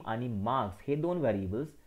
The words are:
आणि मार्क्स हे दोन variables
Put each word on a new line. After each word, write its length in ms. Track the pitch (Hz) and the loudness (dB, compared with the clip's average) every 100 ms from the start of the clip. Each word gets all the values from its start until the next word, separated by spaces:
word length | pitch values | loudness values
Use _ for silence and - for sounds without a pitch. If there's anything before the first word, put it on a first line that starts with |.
| - | -2
आणि 220 | 113 123 | -2 -2
मार्क्स 560 | 104 110 131 101 - - | 0 2 2 0 -4 -2
हे 80 | 147 | 0
दोन 220 | 170 180 | 2 2
variables 520 | 127 101 95 110 151 - | 2 2 0 -2 -4 -10